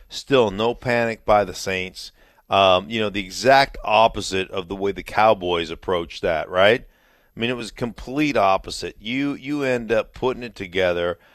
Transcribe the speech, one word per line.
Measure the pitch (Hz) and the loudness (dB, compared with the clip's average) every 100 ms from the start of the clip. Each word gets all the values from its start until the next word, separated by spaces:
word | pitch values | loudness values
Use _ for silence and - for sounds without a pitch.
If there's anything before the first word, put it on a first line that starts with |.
| - | -18
Still | - - 131 110 | -16 0 4 4
no | 95 113 120 | 2 -2 -2
panic | 127 120 117 110 - | -2 0 0 -2 2
by | 104 | 2
the | 98 | 2
Saints. | 85 - 95 92 - - - _ _ - | -4 -6 -4 -6 -12 -20 -20 _ _ -2
Um, | 98 95 92 101 | 4 6 6 2
you | 113 | -2
know, | 107 | -2
the | 98 | -4
exact | 92 92 110 135 135 - | -8 -2 4 6 4 -2
opposite | - 107 113 107 98 95 95 | 0 4 4 2 -4 -4 -4
of | 98 87 | -6 -8
the | 98 | -4
way | 98 | -4
the | 92 | -4
Cowboys | 92 - 110 104 90 87 82 | -4 2 4 2 0 -2 -4
approached | 80 - 92 85 - | -6 -4 -4 -4 -6
that, | 95 80 - | -2 -2 -2
right? | 90 101 123 - _ _ _ _ - | 4 4 4 -2 _ _ _ _ -8
I | |
mean, | 117 | -6
it | 123 | -6
was | 113 | -10
complete | - 123 101 - 135 151 113 | -8 -8 -8 -8 -4 -2 2
opposite. | 98 95 - - 87 - | 2 2 -2 -10 -10 -12
You, | 104 127 143 131 | -8 -6 -6 -6
you | 131 147 | -8 -4
end | 135 123 110 | -2 -2 0
up | 110 101 | -2 -2
putting | - 123 117 | -4 -4 -4
it | 120 | -8
together, | - 98 90 92 87 87 85 _ | -12 -6 -2 0 0 -2 -4 _